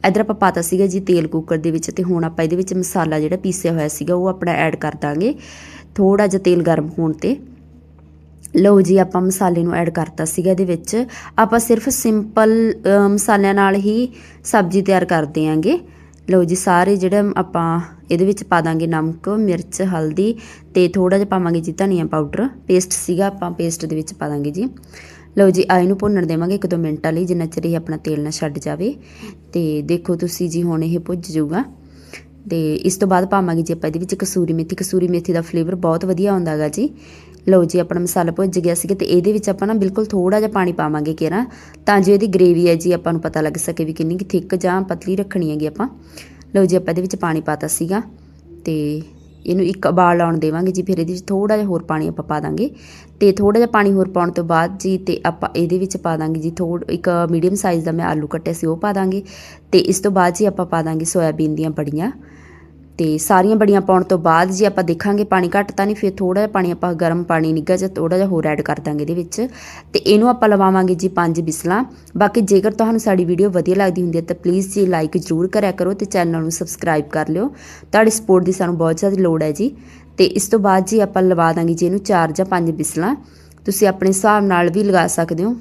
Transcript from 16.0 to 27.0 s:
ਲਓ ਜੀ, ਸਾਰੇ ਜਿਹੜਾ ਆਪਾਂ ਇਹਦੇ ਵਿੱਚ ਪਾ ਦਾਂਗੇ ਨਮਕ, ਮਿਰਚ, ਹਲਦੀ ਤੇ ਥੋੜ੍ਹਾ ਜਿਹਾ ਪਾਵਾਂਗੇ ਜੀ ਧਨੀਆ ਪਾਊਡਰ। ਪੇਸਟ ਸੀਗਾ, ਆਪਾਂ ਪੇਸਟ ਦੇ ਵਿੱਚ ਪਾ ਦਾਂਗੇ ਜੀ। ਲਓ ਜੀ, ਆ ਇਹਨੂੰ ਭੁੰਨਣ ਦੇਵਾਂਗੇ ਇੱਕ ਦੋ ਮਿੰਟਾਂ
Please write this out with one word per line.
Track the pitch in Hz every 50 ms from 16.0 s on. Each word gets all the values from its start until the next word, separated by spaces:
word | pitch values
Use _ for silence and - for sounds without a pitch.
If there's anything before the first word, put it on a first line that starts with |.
| - - - - - -
ਲਓ | 180 185 180
ਜੀ, | 165 175
ਸਾਰੇ | 185 - 202 180 175 180 185 202
ਜਿਹੜਾ | 196 180 185 190 208 202 208 -
ਆਪਾਂ | - 180 180 - 175 170 165 165 170 175 - - - - -
ਇਹਦੇ | 175 170 185
ਵਿੱਚ | 190 202 196 -
ਪਾ | - - 170
ਦਾਂਗੇ | 160 165 160 160 165
ਨਮਕ, | 165 165 160 156 160 160 160 - 190
ਮਿਰਚ, | 202 220 220 202 175 170 175 - - - 185
ਹਲਦੀ | 190 185 165 160 156 156 175 196 220 226 220 - - - - - - -
ਤੇ | 185 180 175
ਥੋੜ੍ਹਾ | 175 196 185 180 190 196
ਜਿਹਾ | 208 202
ਪਾਵਾਂਗੇ | 196 190 180 170 170 170
ਜੀ | 160 175 160
ਧਨੀਆ | - 196 196 190 175 160
ਪਾਊਡਰ। | - - 156 151 143 - - 214 269 - - -
ਪੇਸਟ | - 185 180 180 185 -
ਸੀਗਾ, | - - - 175 170 196
ਆਪਾਂ | 196 196 196 185 175
ਪੇਸਟ | 170 165 170 170 165 165 -
ਦੇ | 160 156
ਵਿੱਚ | 156 156 151 -
ਪਾ | - 151 147
ਦਾਂਗੇ | 147 143 143 147
ਜੀ। | 147 180 208 262 - - - - - - - - - - - - - -
ਲਓ | 196 190
ਜੀ, | 185 185 185 -
ਆ | 180 185
ਇਹਨੂੰ | 175 180 202 190
ਭੁੰਨਣ | 202 208 208 196 170
ਦੇਵਾਂਗੇ | 160 165 160 165 175 196
ਇੱਕ | 202 196
ਦੋ | 180 180
ਮਿੰਟਾਂ | 170 165 156 151 151